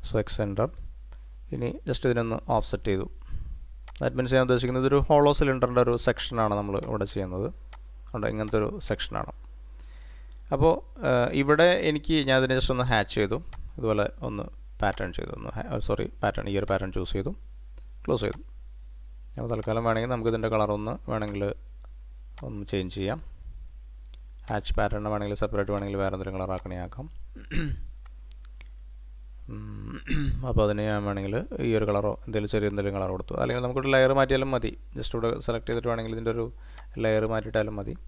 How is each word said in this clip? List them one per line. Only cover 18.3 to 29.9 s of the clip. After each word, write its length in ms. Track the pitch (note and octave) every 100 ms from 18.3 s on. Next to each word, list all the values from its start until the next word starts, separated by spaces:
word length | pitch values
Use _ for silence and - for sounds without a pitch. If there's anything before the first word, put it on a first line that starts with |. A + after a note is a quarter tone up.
| - - - - - - - - - - -
അപ്പോൾ 140 | A#2
തൽക്കാലം 320 | A2 A2 A2+ A#2
വേണമെങ്കിൽ 240 | A2+ A#2+
നമുക്ക് 180 | B2 A2+
ഇതിൻ്റെ 180 | A2+ A2
കളർ 160 | A2 G#2 G#2
ഒന്ന് 160 | G#2+ - -
വേണമെങ്കിൽ 320 | A2+ G#2 G2+ G2+ - - - - - - - - - C3
ഒന്ന് 160 | G#2+ G2+
ചേഞ്ച് 220 | G2+ F#2 G2
ചെയ്യാം. 220 | G2 D#3 - - - - - - - - - - - - -
ഹാച്ച് 240 | G#2 - -
പാറ്റേൺ 280 | G#2 G#2 G#2+
വേണമെങ്കിൽ 240 | G#2+ G#2 G#2
സെപ്പറേറ്റ് 300 | G#2 G#2 G2+
വേണമെങ്കിൽ 240 | G2+ G2 G2
വേറെ 120 | F#2+ F#2+
എന്തെങ്കിലും 220 | F#2+ F#2+
കളർ 140 | F#2+ F#2
ആക്കണേ 220 | F#2 F2+ F2
ആക്കാം. 200 | - - - - - - E3 D3+ C3 - - - - - - - - - - - - - - - - -
ഉം, 420 | G#2+ G#2+ G#2 G#2